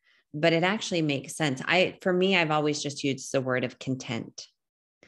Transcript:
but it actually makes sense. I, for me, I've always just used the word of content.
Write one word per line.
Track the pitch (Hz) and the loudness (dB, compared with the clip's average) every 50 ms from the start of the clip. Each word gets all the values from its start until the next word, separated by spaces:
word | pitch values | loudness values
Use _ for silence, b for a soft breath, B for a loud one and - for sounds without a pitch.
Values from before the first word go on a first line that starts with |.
| _ _ _ _ _ _ - | _ _ _ _ _ _ -6
but | 151 156 170 165 | 2 2 4 4
it | 165 170 | 4 4
actually | 185 208 226 - - 190 170 | 2 0 -2 -4 -2 0 0
makes | 156 147 139 131 - - - | 2 2 0 -2 -4 -8 -4
sense. | - 156 147 127 131 - | -2 0 0 0 -2 0
I, | - 165 180 185 - - - | 2 4 4 4 2 0 -2
for | - 190 180 | -2 0 2
me, | 180 185 190 196 | 2 2 4 4
I've | 175 165 151 | 2 2 2
always | 156 151 147 151 147 147 | 2 2 2 0 0 -2
just | - 147 135 - - | -4 -6 -6 -2 -2
used | 139 131 131 - - | -2 -2 -2 -6 -2
the | - 135 | -2 -2
word | 127 127 127 123 127 | 0 0 0 0 -2
of | 117 - | -4 -6
content. | - - 135 131 131 - - 120 113 - - - - - - _ _ _ _ _ _ _ _ _ _ b | -8 -4 -4 -4 -4 -4 -6 -6 -6 -6 -10 -14 -18 -18 -18 _ _ _ _ _ _ _ _ _ _ b